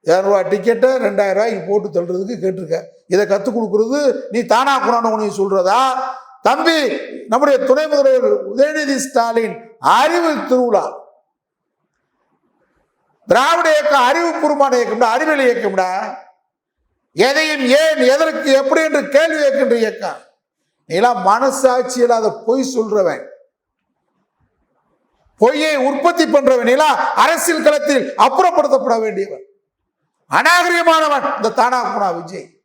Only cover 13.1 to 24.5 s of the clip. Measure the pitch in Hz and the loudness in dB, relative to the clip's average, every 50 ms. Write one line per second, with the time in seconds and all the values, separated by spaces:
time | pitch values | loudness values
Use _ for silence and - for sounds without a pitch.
13.1 | _ _ _ - 180 233 269 311 339 339 339 320 311 302 285 294 294 269 240 247 | _ _ _ 2 2 4 4 4 2 2 2 2 2 2 2 2 2 2 2 2
14.1 | 285 339 339 339 320 - 311 302 294 285 277 269 254 247 240 196 214 226 247 226 | 2 0 -2 -2 -2 -2 -2 -2 2 2 2 2 2 0 -2 -2 0 0 0 0
15.1 | 226 262 311 311 302 277 269 247 240 - 214 202 190 190 185 185 185 196 220 214 | 0 0 0 0 0 2 2 0 0 0 -4 -4 -2 -2 -4 -4 -4 -6 -8 -8
16.1 | 247 - - _ _ _ _ _ _ _ _ _ _ _ _ _ _ _ _ _ | -12 -16 -18 _ _ _ _ _ _ _ _ _ _ _ _ _ _ _ _ _
17.1 | _ 151 208 262 277 311 311 311 302 285 262 240 254 294 320 320 311 277 247 247 | _ 0 2 2 2 0 0 0 -2 -2 2 2 4 4 4 2 2 2 2 2
18.1 | 269 294 320 320 - - - 285 269 269 269 269 320 320 320 311 285 294 - - | 2 2 0 -2 -2 -4 0 2 2 2 2 2 0 0 0 0 -2 -2 -4 2
19.1 | - 285 320 330 311 311 294 277 - 277 262 233 233 233 226 214 202 240 202 170 | 2 2 2 2 0 0 0 0 0 0 0 0 0 0 0 -2 -4 -6 -10 -10
20.1 | 143 - _ _ _ _ _ _ _ _ _ _ _ _ _ - 160 180 220 247 | -10 -12 _ _ _ _ _ _ _ _ _ _ _ _ _ -6 -2 0 2 2
21.1 | 233 190 185 190 208 233 269 269 262 - 269 254 247 254 247 254 - 247 240 240 | 0 0 0 0 2 2 0 -2 -2 0 0 2 2 0 -2 -4 -2 0 2 2
22.1 | 240 226 220 208 - - - 226 240 269 254 170 160 - 226 214 214 208 185 165 | 2 0 0 -4 -4 -4 -4 -2 -2 -2 -2 -2 -4 -4 -4 -2 0 0 0 0
23.1 | 139 127 - - - _ _ _ _ _ _ _ _ _ _ _ _ _ _ _ | -2 -6 -10 -18 -20 _ _ _ _ _ _ _ _ _ _ _ _ _ _ _
24.1 | _ _ _ _ _ _ _ _ | _ _ _ _ _ _ _ _